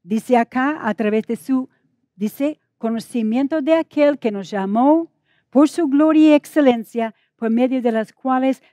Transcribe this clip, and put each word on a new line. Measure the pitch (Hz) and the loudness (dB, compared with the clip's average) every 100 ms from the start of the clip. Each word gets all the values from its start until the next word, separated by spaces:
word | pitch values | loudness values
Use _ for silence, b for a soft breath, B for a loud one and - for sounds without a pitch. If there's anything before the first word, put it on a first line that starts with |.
Dice | 170 220 - 247 | -4 -6 0 0
acá, | 233 254 269 311 | 0 -4 -4 -4
a | 220 214 | -6 -4
través | 214 220 - | -2 -2 -4
de | 226 | -10
su, | - 262 262 _ _ _ _ _ | -4 -4 -4 _ _ _ _ _
dice, | 208 - 277 302 _ _ | -8 -4 -6 -6 _ _
conocimiento | 226 226 - 240 220 240 277 320 | -6 -6 -6 -4 -2 -2 -2 -4
de | 269 330 | 0 0
aquel | 311 294 294 294 | 0 0 0 0
que | 226 | -6
nos | 202 185 | -6 -8
llamó | 208 190 214 269 320 339 _ _ _ _ | -6 -2 2 4 2 0 _ _ _ _
por | 247 294 | 2 2
su | - 311 | 2 0
gloria | 285 311 311 311 | 2 2 4 4
y | |
excelencia, | 294 - 311 277 240 208 233 226 _ _ _ | 4 2 2 2 0 -6 -8 -8 _ _ _
por | 226 | -2
medio | 226 254 262 | 0 0 0
de | 240 | -2
las | 220 214 | -2 -6
cuales | _ 262 262 262 262 _ | _ -4 0 0 -4 _